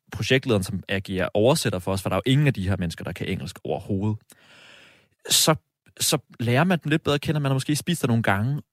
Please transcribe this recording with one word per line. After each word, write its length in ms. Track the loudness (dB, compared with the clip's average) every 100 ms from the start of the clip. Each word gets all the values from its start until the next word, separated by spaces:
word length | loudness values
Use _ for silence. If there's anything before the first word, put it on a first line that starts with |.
| -12
projektleder, 500 | -6 2 2 2 0
som 200 | 0 -6 -4
agerer 400 | -6 -4 -4 -2
oversætter 440 | 2 4 4 0 -2
for 140 | -2
os, 100 | -2
for 60 | -2
der 80 | -2
er 40 | 2
jo 60 |
ingen 140 | 2 2
af 80 |
de 140 | 0 -2
her 80 | -2
mennesker, 280 | -4 -6
der 80 | -10
kan 160 | -8 -6
engelsk 300 | -6 -8 -10
overhovedet. 540 | -6 -6 -4 -2 -2 -4 _ -20 -20 -20 -20 -20 -20 _ _ _ -2
Så, 260 | 2 4 2 _ _ _ -6
så 180 | -2 -2 -4 -4
lærer 240 | 0 4
man 140 | 4 2
dem 60 | 0
lidt 120 | 0
bedre 120 | 0
at 60 | 0
kende, 180 | 0 0
og 40 |
man 80 | 0
har 40 |
måske 220 | 0 0 -2
spist 260 | -2 -2
der 60 | 2
nogle 140 | 2
gange, 400 | 2 0 0 -4 -6